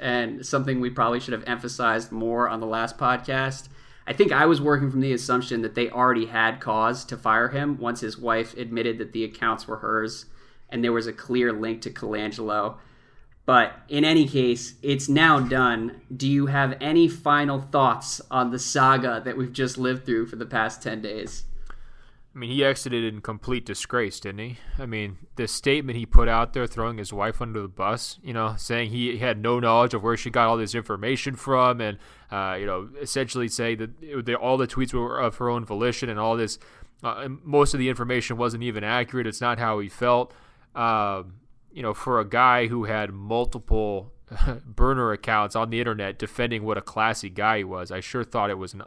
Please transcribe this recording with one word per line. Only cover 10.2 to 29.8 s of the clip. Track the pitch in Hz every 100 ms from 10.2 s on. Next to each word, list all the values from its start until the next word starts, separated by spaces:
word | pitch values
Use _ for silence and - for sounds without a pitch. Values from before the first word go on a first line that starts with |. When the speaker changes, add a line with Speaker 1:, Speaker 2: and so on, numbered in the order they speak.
| - - - - -
Speaker 1:
and | 123
there | 117
was | 117 113
a |
clear | 110 - 123 120
link | 107 113 113
to | 117
Colangelo. | - 110 107 107 107 107 104 101 - - - _ - - - -
But | 127 110 - -
in | 147
any | 156 165 143
case, | 139 123 120 - -
it's | 143 135 -
now | 143 160 143
done. | 123 131 123 117 113 - -
Do | 135 135
you | 143 139
have | 139 135 131
any | 143 165 165
final | - 151 147 143 139
thoughts | - 143 127 117 - - -
on | 131 123
the | 123
saga | - 147 131 135 123 113
that | 127 123
we've | 123
just | 131 127 131
lived | 127 127 131
through | 113 113
for | 117
the | 113
past | 120 110 -
ten | - 110
days? | 107 110 98 - - - - - - - - - -
Speaker 2:
I | 131
mean, | 120
he | 135
exited | 139 131 135 120
in | 113 107
complete | 113 107 - 127
disgrace, | 107 98 - 123 104 -
didn't | 101 101
he? | 117 117 - -
I | 127
mean, | 110 104 95 - -
the | 113
statement | - 139 151 135 120
he | 113
put | - 117
out | 113 117
there, | 135 120
throwing | 117 113 113
his | 95
wife | 101 107 -
under | 120 107
the | 98
bus, | 92 98 117 - -
you | -
know, | 117 110 101
saying | - 117 113
he | 120 123 113
had | 123 107
no | 117 123
knowledge | 117 117